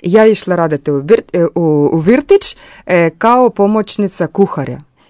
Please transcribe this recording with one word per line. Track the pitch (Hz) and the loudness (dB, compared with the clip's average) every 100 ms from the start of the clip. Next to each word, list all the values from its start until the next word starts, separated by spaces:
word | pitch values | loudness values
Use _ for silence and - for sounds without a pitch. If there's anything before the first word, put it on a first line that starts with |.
Ja | 175 208 220 | 0 4 4
išla | 202 - 175 | 2 -2 -2
raditi | 165 147 151 | -2 -4 -4
u | 143 | -6
vir-, | 143 226 - | 0 0 0
e, | 175 170 | -2 -2
u, | - 165 151 147 | -2 0 0 0
u | 165 | 0
vrtić, | 160 262 285 392 - - - - - | 2 0 2 0 0 -10 -20 -20 -4
e, | 175 165 | 0 0
kao | 165 226 247 247 | 0 0 2 2
pomoćnica | - 202 214 208 - 196 - 165 | 2 0 0 -4 -4 -6 -4 -6
kuharja. | - 196 - 131 - - _ _ | 0 -2 -2 -8 -10 -16 _ _